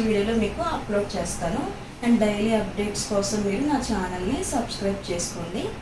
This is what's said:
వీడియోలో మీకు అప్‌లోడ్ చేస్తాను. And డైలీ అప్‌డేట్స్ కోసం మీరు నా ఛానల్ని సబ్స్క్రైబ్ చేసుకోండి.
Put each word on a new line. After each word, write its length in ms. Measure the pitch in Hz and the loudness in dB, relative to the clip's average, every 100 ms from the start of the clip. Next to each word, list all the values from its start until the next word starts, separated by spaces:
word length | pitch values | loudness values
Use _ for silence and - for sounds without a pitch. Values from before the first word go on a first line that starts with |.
వీడియోలో 300 | 220 202 208 226 | 2 4 4 2
మీకు 180 | 202 240 330 285 | 2 0 -2 -2
అప్‌లోడ్ 340 | - 208 208 185 | 0 0 0 -2
చేస్తాను. 460 | 165 - 170 240 - - - - 240 | -4 -2 -2 -2 -4 -6 -12 -2 4
And 100 | 226 | 6
డైలీ 280 | 208 208 220 220 | 6 4 2 2
అప్‌డేట్స్ 460 | 196 - 208 202 - | 2 -2 -2 -2 0
కోసం 280 | 202 202 214 202 | 0 2 2 2
మీరు 160 | 202 294 | 2 2
నా 60 | 269 240 | 2 0
ఛానల్ని 480 | 202 185 180 190 285 381 | -2 -2 -2 -2 -2 0
సబ్స్క్రైబ్ 480 | 254 240 - 196 196 - | -2 -2 -2 -2 -2 -4
చేసుకోండి. 540 | 170 - 165 165 208 403 440 | -4 -4 -6 -6 -4 -4 -6